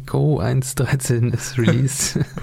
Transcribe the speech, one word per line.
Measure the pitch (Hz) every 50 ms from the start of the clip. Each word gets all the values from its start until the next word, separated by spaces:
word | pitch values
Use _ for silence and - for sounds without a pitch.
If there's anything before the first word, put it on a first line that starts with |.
| -
Go | - - 139 143 151 147 -
eins | 90 120 127 135 131 - -
dreizehn | - 131 - 139 135 - - 123 117 117 120 123
ist | 120 - - - 127
released. | 113 139 147 120 135 127 - - - - - 143 135 - - -